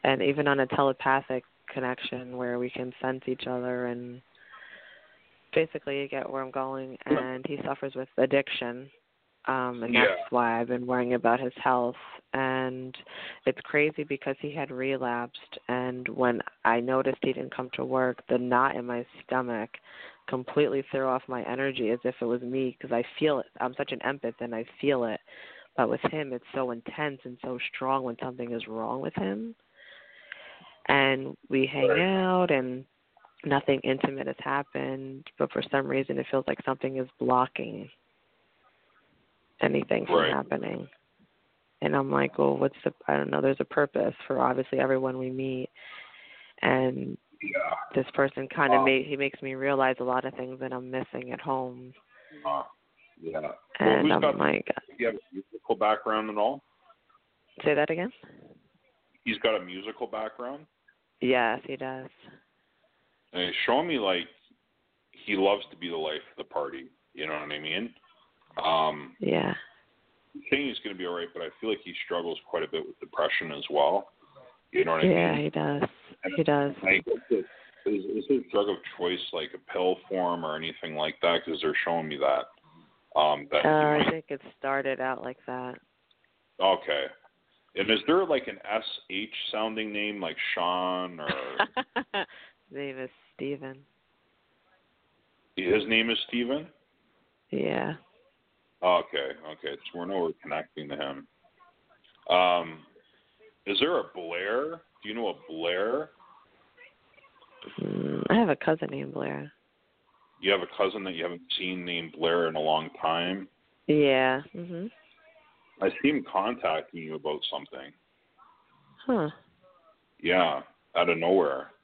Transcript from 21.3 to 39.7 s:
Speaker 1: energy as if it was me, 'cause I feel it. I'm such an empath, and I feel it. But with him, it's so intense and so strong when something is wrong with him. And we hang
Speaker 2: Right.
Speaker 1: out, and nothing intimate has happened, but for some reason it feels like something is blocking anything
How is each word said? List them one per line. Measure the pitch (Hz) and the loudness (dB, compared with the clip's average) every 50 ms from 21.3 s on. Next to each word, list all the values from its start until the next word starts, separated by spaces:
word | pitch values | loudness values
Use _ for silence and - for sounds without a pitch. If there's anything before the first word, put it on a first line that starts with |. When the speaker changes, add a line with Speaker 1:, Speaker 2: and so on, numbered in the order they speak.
| 127 123 - | -6 -6 -4
Speaker 1:
energy | - 120 131 135 139 131 131 120 107 | -4 -2 0 0 -2 0 0 0 0
as | 120 120 - | 0 2 0
if | 127 123 - | -4 -2 -2
it | 120 | -2
was | 117 120 123 | -2 -2 -2
me, | 127 120 127 135 131 127 117 _ | -2 -4 -2 -2 -2 -2 -4 _
'cause | - - | -6 -2
I | 120 120 120 - - - | 0 0 0 -2 -2 0
feel | 151 156 143 127 | 2 2 2 0
it. | - - _ - | -2 -8 _ -4
I'm | - 127 131 | -4 -4 -2
such | - 143 - | -4 -6 -6
an | 135 113 | -6 -4
empath, | - 131 139 135 - 117 110 _ | -2 -4 -4 -2 -4 -6 -6 _
and | 120 120 117 | -8 -6 -6
I | 113 120 - - - | -6 -8 -8 -8 -2
feel | - 143 139 127 120 | 2 2 2 2 2
it. | 113 107 - _ - - - - - - - - - _ | -2 -2 -6 _ -16 -20 -20 -20 -20 -20 -20 -20 -8 _
But | - 123 110 | 0 2 2
with | 120 120 | 2 0
him, | - - 165 156 147 135 127 | -2 -2 -2 -2 -4 -4 -6
it's | 123 _ - | -8 _ -6
so | - 139 131 123 | -4 -2 -2 -2
intense | 120 117 - - - - 151 147 139 131 _ | -4 -6 -8 -10 -4 -2 -4 -4 -4 -6 _
and | 127 123 120 | -16 -14 -10
so | - 135 127 123 | -8 -6 -6 -6
strong | - - - - 135 131 135 135 | -6 -8 -6 -4 0 0 2 2
when | 127 123 117 - | 0 -2 -4 -4
something | - 127 123 123 120 120 | -6 -8 -6 -8 -6 -6
is | 120 117 113 113 | -6 -6 -6 -6
wrong | 110 113 110 107 123 131 | -6 -6 -4 -4 -4 -4
with | 143 - - | -4 -4 -4
him. | - 196 190 202 214 226 233 226 _ _ _ _ _ - - - - - - - - - - - - - - - - - - - _ _ | -2 -2 -2 -2 -4 -6 -8 -12 _ _ _ _ _ -20 -20 -20 -20 -20 -20 -20 -20 -18 -18 -16 -16 -16 -18 -20 -20 -20 -20 -20 _ _
And | - 139 139 135 135 135 131 135 135 135 _ - - | 4 6 6 6 6 4 2 -2 -8 -10 _ -6 0
we | - 135 135 | 2 2 2
hang | 135 147 139 139 - | 2 2 2 4 4
Speaker 2:
Right. | - - | 6 4
Speaker 1:
out, | 175 190 190 190 185 185 185 180 180 170 | 4 4 2 2 2 4 4 4 4 4
and | 151 135 127 127 127 127 135 _ _ _ _ _ _ _ - _ _ _ - | 2 2 2 -2 -6 -8 -10 _ _ _ _ _ _ _ -20 _ _ _ -2
nothing | 156 143 139 - - 139 135 | 2 2 2 4 2 2 2
intimate | - - 131 135 - 143 135 135 139 | 2 0 2 2 0 -2 0 -4 -6
has | 135 135 - | -6 -6 -4
happened, | - 139 139 143 139 _ - 139 135 131 135 135 135 135 135 135 - - _ - | -2 -2 0 0 -2 _ -6 -6 -4 -4 -6 -6 -8 -10 -12 -12 -16 -18 _ -4
but | 147 139 | -4 -2
for | - 143 | 0 -4
some | 139 - - 139 135 | -2 2 0 0 2
reason | 143 135 135 135 - 139 139 | 2 0 0 0 0 -2 -4
it | 131 - | -2 0
feels | - 135 131 - | 0 0 0 0
like | 139 - | -4 -2
something | - - 131 135 - 135 135 | -2 -4 -2 -2 -2 -2 -2
is | 131 127 127 _ _ | -4 -6 -6 _ _
blocking | 123 123 127 123 127 131 _ - 127 117 107 107 - 131 _ _ _ _ _ _ _ _ _ _ _ _ _ _ _ _ _ _ _ _ _ _ _ _ _ _ _ _ _ _ _ _ _ - | 2 4 6 4 4 2 _ -8 -8 -6 -8 -10 -12 -14 _ _ _ _ _ _ _ _ _ _ _ _ _ _ _ _ _ _ _ _ _ _ _ _ _ _ _ _ _ _ _ _ _ 0
anything | - - | 2 2